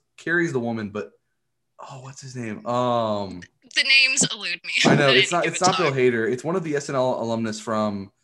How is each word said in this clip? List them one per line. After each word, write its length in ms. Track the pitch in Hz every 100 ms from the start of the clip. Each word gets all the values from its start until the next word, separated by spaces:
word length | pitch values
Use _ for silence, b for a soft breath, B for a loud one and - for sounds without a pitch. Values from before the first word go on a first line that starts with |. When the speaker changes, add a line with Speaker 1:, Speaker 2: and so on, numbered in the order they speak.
| _ _
Speaker 1:
Carrie's 360 | 160 175 170
the 80 | 131
woman, 300 | 117 113 104
but, 220 | 104 101 _ _ _ _ _ _ _
oh, 200 | - 135
what's 200 | 131 139
his 140 | 135 123
name? 300 | 113 107 117
Um, 840 | 123 123 120 110 104 95 90 87 _ _
Speaker 2:
The 80 | -
names 400 | 269 269 262 269 -
elude 280 | 220 185 180
me. 80 | - -
Speaker 1:
I 100 | -
know, 160 | 143 139
Speaker 2:
<laughs> 0 |
I 40 |
Speaker 1:
it's 160 | 131 -
Speaker 2:
didn't 20 |
Speaker 1:
not, 120 | 170
Speaker 2:
give 80 | 160
Speaker 1:
it's 80 | 165
Speaker 2:
it 20 |
Speaker 1:
not 140 | 185 190
Bill 140 | 160
Speaker 2:
time. 20 |
Speaker 1:
Hader. 380 | 135 123 117 110
It's 140 | 123
one 120 | 151 185
of 60 |
the 120 | 160 143
S 120 | 143
N 80 | 135
L 240 | 127 -
alumnus 380 | 113 113 113 107
from 520 | - 107 107 101 95 _